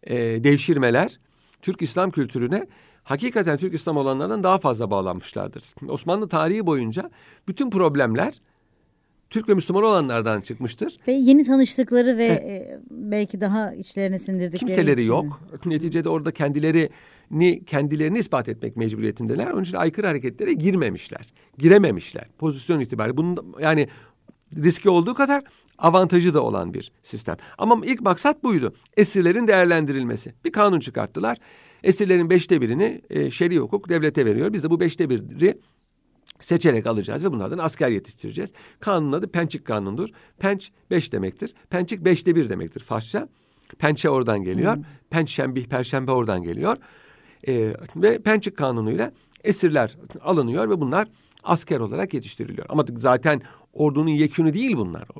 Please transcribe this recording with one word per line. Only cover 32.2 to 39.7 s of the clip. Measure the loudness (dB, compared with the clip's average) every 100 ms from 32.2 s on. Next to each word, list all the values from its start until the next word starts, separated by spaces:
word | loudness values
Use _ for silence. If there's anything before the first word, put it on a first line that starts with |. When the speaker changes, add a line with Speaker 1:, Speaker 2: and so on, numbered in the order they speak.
| 4
Speaker 1:
beşte | 2 4 0
birini, | 2 0 -2 -4 _
e, | -4 -4
şer'i | 0 0 0
hukuk | 0 -4 -2
devlete | 0 0 2 2
veriyor. | 2 0
Biz | -2
de | -2
bu | 0
beşte | 0 0 -2
biri | -2 -4 0 0 0 _ _ _ _ _ _ -20 -20
seçerek | -4 2 4 2 0
alacağız | -4 -4 -4
ve | -4
bunlardan | -4 -6 -4
asker | -6 -2 -2
yetiştireceğiz. | -2 -6 -16 -12 -10 -12 -14 -20 _
Kanunun | -2 -2 0
adı | -2 -4
Pençik | -4 -4 -6
Kanun'dur. | -6